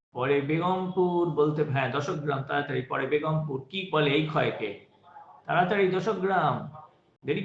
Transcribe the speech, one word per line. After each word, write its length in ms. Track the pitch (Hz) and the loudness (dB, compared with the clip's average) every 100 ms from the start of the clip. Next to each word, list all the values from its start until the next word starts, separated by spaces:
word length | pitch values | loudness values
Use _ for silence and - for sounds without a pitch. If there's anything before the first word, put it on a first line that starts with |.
| _ 123 | _ -4
পরে 220 | 131 143 139 | 0 2 2
বেগমপুর 720 | 160 180 185 185 190 180 175 170 147 | 0 0 0 -2 0 2 2 2 2
বলতে, 220 | 151 151 139 | 2 2 0
হ্যাঁ 160 | 131 127 139 | 0 0 -2
দর্শক 220 | 135 156 147 | -2 -4 -2
গ্রাম 160 | 135 135 | -4 -2
তাড়াতাড়ি, 320 | 143 139 127 127 | -2 -2 -4 -2
পরে 140 | 139 131 | -2 0
বেগমপুর, 440 | 147 156 156 151 131 - | 0 2 0 0 -4 -6
কি 100 | 196 185 | -8 -2
বলে 160 | 156 147 147 | 2 4 2
এই 80 | 156 | 2
ক্ষয়কে? 380 | 151 123 - 104 101 - _ - - - - - | 0 0 -2 -6 -8 -16 _ -20 -20 -20 -14 -2
তাড়াতাড়ি 380 | 160 180 208 185 185 | 2 2 4 2 2
দর্শক 220 | 220 190 190 | 0 -2 0
গ্রাম, 300 | 185 151 117 - - - _ _ _ | 2 2 0 -6 -14 -20 _ _ _
দেরি 200 | 131 175 | -4 -2